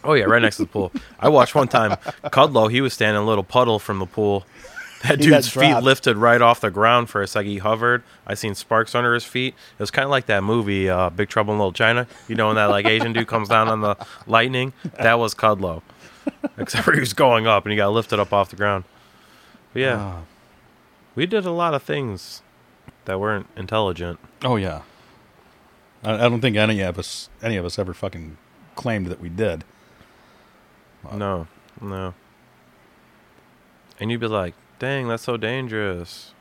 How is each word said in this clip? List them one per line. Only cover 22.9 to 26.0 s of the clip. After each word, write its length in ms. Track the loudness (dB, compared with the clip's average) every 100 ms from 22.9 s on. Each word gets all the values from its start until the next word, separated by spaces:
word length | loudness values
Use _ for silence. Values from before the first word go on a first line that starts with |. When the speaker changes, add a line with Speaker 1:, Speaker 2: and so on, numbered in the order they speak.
| _ -8
Speaker 1:
that 140 | -4
weren't 280 | -2 -4 -8 -14
intelligent. 640 | -4 -2 -2 -4 -8 -10 -18 _
Speaker 2:
Oh, 120 | -2 -2
yeah. 240 | -2 -8 -14 _ _ _ _ _ _ _ _ _ _ _